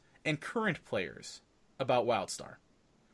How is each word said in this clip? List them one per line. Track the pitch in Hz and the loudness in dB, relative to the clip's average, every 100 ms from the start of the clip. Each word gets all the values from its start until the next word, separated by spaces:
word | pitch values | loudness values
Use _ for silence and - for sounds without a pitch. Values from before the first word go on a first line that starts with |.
| _ - | _ -8
and | - 151 | -2 -2
current | - - 220 156 | -2 0 0 0
players | - 113 85 52 - - _ _ _ - | -2 -2 -2 -6 -14 -16 _ _ _ -6
about | 127 123 113 | 2 4 4
WildStar? | 113 92 - - - _ _ _ _ _ | 2 2 -4 -10 -14 _ _ _ _ _